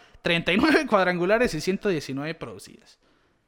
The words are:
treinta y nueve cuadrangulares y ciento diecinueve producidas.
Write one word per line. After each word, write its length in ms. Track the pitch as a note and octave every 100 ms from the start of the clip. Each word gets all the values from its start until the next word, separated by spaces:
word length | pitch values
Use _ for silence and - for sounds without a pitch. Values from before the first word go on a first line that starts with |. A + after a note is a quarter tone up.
| - -
treinta 320 | - E3+ E3+
y 40 | F#3
nueve 280 | D#4 D#4 C#4+
cuadrangulares 680 | G#3 F3+ F3 F3+ A3+ A#3+ D#3
y 40 |
ciento 280 | F#3 G3 G#3
diecinueve 460 | E3 - C3+ D3+ E3
producidas. 640 | B2 G2 - - _ _ _ _ _ _